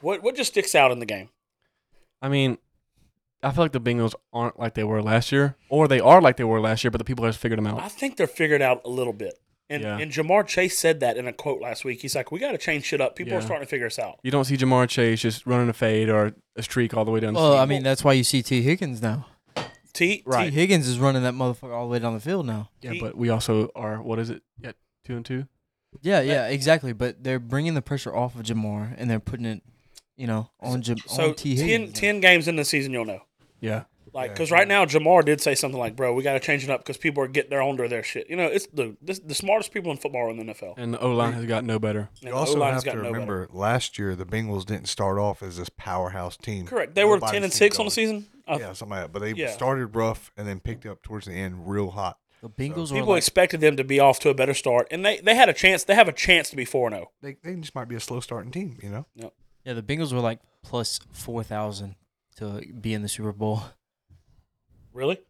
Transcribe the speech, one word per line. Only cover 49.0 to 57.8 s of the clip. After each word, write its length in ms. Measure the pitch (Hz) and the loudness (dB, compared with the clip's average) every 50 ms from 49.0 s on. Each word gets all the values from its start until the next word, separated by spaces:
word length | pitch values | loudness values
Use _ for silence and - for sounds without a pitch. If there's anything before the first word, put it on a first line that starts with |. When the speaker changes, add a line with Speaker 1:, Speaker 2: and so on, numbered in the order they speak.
| 87 | -8
Speaker 4:
that. 80 | 78 | -8
But 80 | 80 101 | -8 -8
they 140 | 101 107 113 | -6 -6 -6
Speaker 1:
Yeah. 180 | 190 156 127 | -6 -6 -8
Speaker 4:
started 440 | 107 98 127 127 135 135 127 110 104 | -6 -4 -2 -2 -2 -2 -4 -4 -2
rough 360 | 113 113 113 110 - - - _ | 0 0 0 -2 -4 -10 -20 _
and 120 | - 104 104 | -12 -10 -10
then 120 | 98 95 | -10 -8
picked 280 | _ - 113 120 - 110 | _ -10 -10 -10 -12 -16
up 160 | 98 _ _ | -16 _ _
towards 240 | - 107 107 98 104 | -14 -12 -12 -12 -10
the 60 | 90 | -8
end 360 | 90 95 92 90 90 85 90 | -6 -6 -8 -8 -10 -8 -6
real 220 | 98 101 101 92 | -4 -2 -2 -4
hot. 260 | 87 104 98 90 82 _ _ _ _ _ | -4 -6 -6 -6 -6 _ _ _ _ _
Speaker 3:
The 80 | - 117 | -20 -18
Bengals 380 | 110 - 131 139 160 165 165 151 | -10 -8 -8 -6 -6 -6 -6 -4
Speaker 4:
So 80 | 139 | -2
Speaker 3:
were 60 | 135 | -2
Speaker 1:
People 80 | - 208 196 | 2 2 2
Speaker 3:
like 40 | 170 | 2
Speaker 1:
expected 420 | 151 - - 185 180 180 - 165 | 2 2 4 4 4 4 2 4
them 160 | 156 151 147 135 | 4 4 4 4
to 60 | 131 | -2
be 160 | 131 139 139 | 0 4 6
off 200 | 139 139 131 - | 8 6 6 6
to 80 | - 156 | 4 2
a 40 | 135 | 2
better 220 | 131 131 135 135 | 4 2 0 0
start, 320 | - - 135 120 120 123 - | 0 0 2 2 2 2 2
and 160 | - 165 190 | -4 -2 0
they, 140 | 202 214 - | 0 0 2
they 160 | - 202 226 | 4 4 8
had 140 | 240 262 208 | 8 8 6
a 40 | 151 | 6
chance. 300 | - - 185 190 170 - | 4 4 4 4 4 2
They 100 | - 196 | 4 6
have 140 | 214 226 175 | 6 6 6
a 60 | 147 | 6
chance 360 | - - - 180 170 143 - | -2 4 4 4 4 4 0
to 60 | - | -4
be 100 | 139 127 | -6 -8
four 220 | - - 143 123 117 | -2 0 0 0 0
and 80 | 107 | -2
oh. 160 | 98 85 - _ _ | -6 -12 -14 _ _
Speaker 4:
They, 140 | - 139 135 _ _ | -16 -16 -16 _ _
they 100 | 165 185 175 | -12 -12 -12
just 180 | 160 151 _ | -12 -12 _
might 120 | 135 | -10